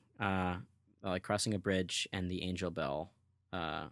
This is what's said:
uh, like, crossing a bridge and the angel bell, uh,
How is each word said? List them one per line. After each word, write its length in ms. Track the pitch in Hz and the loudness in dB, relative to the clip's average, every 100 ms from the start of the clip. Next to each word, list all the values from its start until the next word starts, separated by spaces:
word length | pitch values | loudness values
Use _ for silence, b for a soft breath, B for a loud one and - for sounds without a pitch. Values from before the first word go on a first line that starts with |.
| _ - | _ -2
uh, 380 | 104 95 92 90 - _ _ _ | 0 2 2 0 -6 _ _ _
like, 220 | 98 92 | -2 -2
crossing 300 | - 101 - | 2 2 2
a 60 | 104 | 0
bridge 480 | 101 95 90 - - | 2 2 2 -2 -2
and 160 | 101 90 | -2 -2
the 120 | 90 | -2
angel 280 | 87 92 90 | -2 -2 -2
bell, 400 | 82 71 71 82 _ _ _ _ | -2 -2 -2 -4 _ _ _ _
uh, 380 | 92 82 80 78 | -4 -2 -2 -6